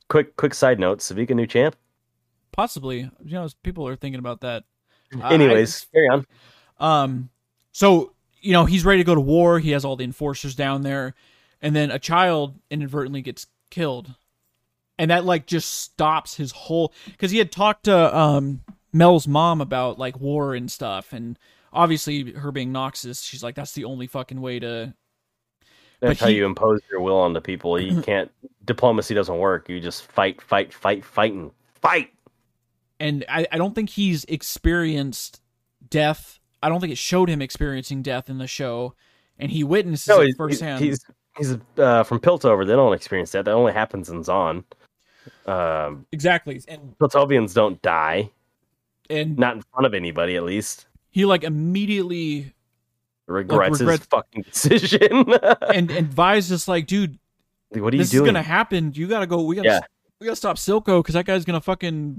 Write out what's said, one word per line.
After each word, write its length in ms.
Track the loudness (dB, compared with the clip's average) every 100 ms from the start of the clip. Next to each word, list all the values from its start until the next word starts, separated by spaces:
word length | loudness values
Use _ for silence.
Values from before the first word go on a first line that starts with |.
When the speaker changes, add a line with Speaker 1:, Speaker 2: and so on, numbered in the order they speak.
| -2
Speaker 1:
quick, 280 | 0 0 -2
quick 180 | -4
side 240 | 0 0 2
note, 180 | 0 -2
Savika 340 | -6 -6 -4
new 120 | -2 0
champ? 300 | 0 0 -2 _ _ _ _ _ _ _
Speaker 2:
Possibly. 580 | -6 -6 -6 -10 -10 -10 -16
You 80 | -14
know, 140 | -12 -12 -12
people 240 | -12 -10 -10
are 100 | -10
thinking 220 | -10 -10
about 220 | -12 -10
that. 220 | -10 -10 -12 _ _ _ _
Uh, 80 | -6
I 120 | 4
Speaker 1:
Anyways, 520 | 6 8 6 2 -2 0
carry 160 | 4 4
on. 180 | 2 -2 _ _ _ _ -4
Speaker 2:
Um, 480 | 0 2 0 -4 -10 _ _ _ _
so, 400 | 4 6 6 4 _ _ _
you 120 | 2
know, 120 | 4
he's 200 | 4 4
ready 160 | 4 4
to 60 | 4
go 80 |
to 60 | 4
war. 380 | 4 4 4 4
He 120 | 2
has 140 | -2
all 120 | -2 -6
the 80 |
enforcers 500 | -8 -6 -8 -6 -10
down 280 | -6 -4 -4
there. 320 | -4 -6 -8 -14 _ _ _ _
And 160 | -2 0
then 140 | 0
a 80 | -4
child 560 | -2 2 2 0 -4 -10 -12
inadvertently 520 | -8 -6 -6 -6 -8
gets 240 | -10 -14 -18 _ _
killed. 440 | -6 -6 -6 -12 -20 _ _ _ _ _ _ _ -4
And 120 | 0
that, 140 | 2
like, 220 | 2 -2 -2
just 240 | -4 -4 -10
stops 540 | -10 -2 0 0 -4 -10
his 160 | -10
whole, 400 | -10 -6 -2 -2 _ -20 -6
'cause 120 | -2
he 80 | 0
had 120 | 0
talked 320 | 0 0 2
to, 320 | 4 6 6 4
um, 440 | 4 2 0 -6 -12 -20 _
Mel's 340 | 6 8 6 4
mom 340 | 2 2 0
about, 360 | -2 -2 -4 -4
like, 220 | -8 -6
war 340 | -4 -4 -4
and 160 | -6 -8
stuff. 420 | -10 -8 -8 -10
And 240 | -14 -12 -14 _ _ _
obviously, 600 | 0 2 2 -4 -8 -8
her 200 | -10 -8
being 200 | -6 -6
Noxus, 520 | -6 -8 -10 -14 -14
she's 180 | -14 -12
like, 120 | -12
"That's 180 | -12 -12
the 120 | -12
only 220 | -12 -12 -10
fucking 320 | -10 -10 -10
way 180 | -10 -8
to," 320 | -8 -10 -10 -16 _ _ _ _ _ _ _ _ _ -2
Speaker 1:
That's 180 | 0 2
Speaker 2:
but 40 |
Speaker 1:
how 20 | 2
Speaker 2:
he 80 | 2
Speaker 1:
you 80 | 0
impose 340 | 0 0 0 -2
your 100 | -4
will 160 | 0 2
onto 240 | 2 0
people. 400 | -6 -6 -2 -2
You 220 | 0 -2
Speaker 2:
<clears throat> 0 |
Speaker 1:
can't, 280 | 0 -2 -4 _ -20 _ -6
diplomacy 480 | 0 2 2 0
doesn't 240 | -2 -2 -2
work. 300 | -2 -2 -6
You 100 | -10
just 220 | -10 -12 -8
fight, 300 | -2 -2 -2
fight, 320 | -2 -2 -2
fight, 300 | -4 -2 -2 -4
fight, 260 | -2 -2
and 180 | -2 -14 _ _ _
fight. 300 | 0 0 -4 _ _ _ _ _ _ _ _ -8
Speaker 2:
And 240 | -6 -6 -6
I, 160 | -4 -4
I 60 | -2
don't 180 | -4
think 140 | -4 -6
he's 340 | -2 -2 -2
experienced 1160 | -6 -10 -10 -4 0 0 0 -4 -6 -8 -14 -18 _ _ _ _ -6
death. 500 | 0 0 -2 -10 _ _ -6
I 60 | -4
don't 120 | -2
think 120 | -4
it 60 | -6
showed 300 | 0 2 2
him 100 | 0
experiencing 600 | -6 -6 -4 -6 -8 -8
death 260 | -6 -6 -8
in 100 | -10
the 80 | -10
show. 480 | -8 -6 -6 -8 -12 _ _ _ -10
And 120 | -6
he 140 | -2
witnesses 420 | 0 0 0 -2 6
Speaker 1:
No, 120 | 6
Speaker 2:
it 60 | 6
Speaker 1:
he's, 100 | 2
Speaker 2:
firsthand. 480 | -4 -4 -4 -2
Speaker 1:
he's, 200 | -2 -2 _ _ _ -8
he's, 180 | -6 -6 -6 2
uh, 240 | 4 4
from 160 | 2 0
Piltover. 440 | 2 4 4 4 4
They 80 |
don't 180 | 4 4
experience 400 | 2 -2 -4 -4
that. 140 | -4 0
That 60 |
only 200 | 2 2
happens 360 | 2 -2 -6 -10
in 120 | -10
Zon. 420 | -2 -2 -2 -4 -12 _ _ _ _ _ -20 _ -6
Um, 600 | -4 -2 -2 -6 -10 -14
Speaker 2:
Exactly. 480 | -4 -2 -2 -4 -14 -16
And 280 | -20 -12 -2
Speaker 1:
Piltovians 560 | 0 2 4 2 2
don't 260 | 2 0 0
die. 480 | -2 0 0 -2 -6 _ _ _ _ _ _ _ -8
Speaker 2:
and 260 | -6 -4 0
Speaker 1:
Not 200 | -2 -2
in 60 | -8
front 140 | -2 0
of 80 |
anybody, 420 | 0 -6 -4 -2 -2
at 80 |
least. 420 | -4 -6 -6 -12 _ _ _
Speaker 2:
he, 140 | 0
like, 180 | 2 2
immediately, 1080 | 0 -4 -2 -2 -2 -2 -4 -6 -6 -6 -10 _ _ _ _ _ _ _ -8
Speaker 1:
Regrets 460 | -6 0 2 4
Speaker 2:
like, 80 | 2
regrets 180 | 2 0
Speaker 1:
his 40 | 2
fucking 340 | -2 -2 -10
<laughs> 100 | -8
decision. 800 | 0 4 4 4 4 6 6 4 4 4 2 2
Speaker 2:
and, 160 | 2 0
and 180 | -2 -2
Vi's 360 | 2 4 4 0
just 200 | -4 -2
like, 180 | -2 -2
"Dude, 320 | -2 -2 -6 _ _ _ _ _
Speaker 1:
Like, 100 | -4
what 100 | 0
are 40 | 2
you 60 |
Speaker 2:
this 80 | 4
Speaker 1:
doing? 140 | 4
Speaker 2:
is 40 | 6
gonna 140 | 4
happen. 500 | 2 0 0 -2 -2
You 120 | -4 -4
gotta 180 | -2 -2
go. 160 | -2
We 140 | -2 0
gotta 120 | 2
Speaker 1:
Yeah. 80 | 2
Speaker 2:
s-, 40 | -2 _ _ _
we 60 | -8
gotta 100 | -4
stop 200 | -4 -4
Silco 480 | 0 0 2 2
'cause 100 | 2
that 100 | -2 -2
guy's 180 | -2
gonna 160 | -2 -4
fucking 560 | -4 -4 -4 -6 -8